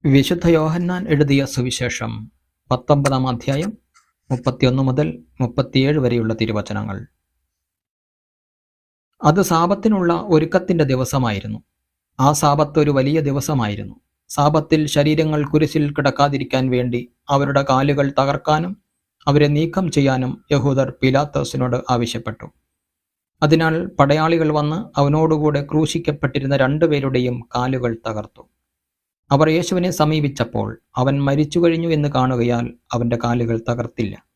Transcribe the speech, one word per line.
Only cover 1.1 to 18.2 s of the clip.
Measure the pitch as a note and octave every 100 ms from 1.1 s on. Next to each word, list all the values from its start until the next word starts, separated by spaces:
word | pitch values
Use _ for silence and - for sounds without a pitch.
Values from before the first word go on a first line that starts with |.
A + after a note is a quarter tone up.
| D3 C#3 C#3 C3+
സുവിശേഷം | - B2 - B2 - A2+ A2 A2 _ _ _ _
പത്തൊമ്പതാം | B2+ - C#3+ C#3 C3 C3
അധ്യായം | A#2+ - C#3 G3 A3 _ _ _ _ _
മുപ്പത്തിയൊന്ന് | B2 C3 B2 B2+ C3
മുതൽ | C3 B2+ D#3 - _ _
മുപ്പത്തിയേഴ് | B2 - C3 C3 C3+ D3+
വരെയുള്ള | B2+ A#2+ A2
തിരുവചനങ്ങൾ. | A2 A2 G#2+ G#2 G#2+ G#2+ G2 - _ _ _ _ _ _ _ _ _ _ _ _ _ _ _ _ _ _ _ _ _
അത് | D3+ E3+
സാപത്തിനുള്ള | F#3 E3 F3 G3 A3 G3+ F3 E3+ -
ഒരുക്കത്തിന്റെ | D#3+ E3 F#3 F3+ F3
ദിവസമായിരുന്നു. | C#3 B2+ B2+ C#3 A#2+ G2 G#2+ G#2+ _ _ _ _ _ -
ആ | C3+
സാപത്ത് | C#3+ D3 C#3+ D3 D#3+
ഒരു | D3
വലിയ | C#3 C3 D#3+
ദിവസമായിരുന്നു. | C#3+ C#3 C3+ C#3+ G#2+ G#2 G#2 - _ _ _
സാപത്തിൽ | - D3 D#3 D3+ D#3 D3
ശരീരങ്ങൾ | D3 C#3+ D3+ D#3 D3+ C#3+
കുരിശിൽ | D3+ D3+ D#3 D3
കിടക്കാതിരിക്കാൻ | D3 C#3 C#3 C#3+ C#3 C3+ C3 C3
വേണ്ടി | B2 B2 B2 A#2+ _ -
അവരുടെ | C#3+ C#3 C#3 C#3
കാലുകൾ | C3 C#3+ C#3+ C#3
തകർക്കാനും | C#3